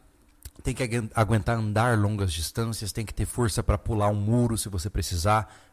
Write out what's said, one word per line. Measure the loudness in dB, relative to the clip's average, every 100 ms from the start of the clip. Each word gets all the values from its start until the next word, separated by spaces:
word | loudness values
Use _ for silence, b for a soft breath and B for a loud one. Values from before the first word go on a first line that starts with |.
| _ _ _ _ -20 -8
tem | -6
que | -4
agu-, | -2 -2 -2
aguentar | 0 2 2 2 -2
andar | 0 2 2 4
longas | 2 0 -2
distâncias, | -2 -6 -4 -4 -4 -6
tem | -6 -6
que |
ter | -4 -2
força | 0 0 0
pra | 0 0
pular | 0 0 2
um | 2
muro | 2 4 2 0
se | -4
você | -6 -4
precisar, | -4 -2 0 2 2 0 B B